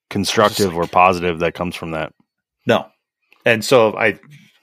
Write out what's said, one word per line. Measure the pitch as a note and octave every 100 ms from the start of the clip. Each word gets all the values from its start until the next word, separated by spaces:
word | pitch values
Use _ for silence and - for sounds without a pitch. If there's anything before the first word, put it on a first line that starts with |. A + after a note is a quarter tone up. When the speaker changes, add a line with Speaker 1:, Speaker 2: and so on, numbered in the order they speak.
| -
Speaker 1:
constructive | G2+ F#2 - G#2 G#2 G2
Speaker 2:
Just | E2+
like | E2+
Speaker 1:
or |
positive | F#2 F2+ F2+ F2 E2
that | E2+
comes | - F2+ -
from | E2+
that. | D#2+ D#2 _ _ _ _ _ -
Speaker 2:
No. | G#2+ - _ _ _ _ _ B2
And | A2+
so | - C3 A2 G2+
I, | A2 - _ - _ _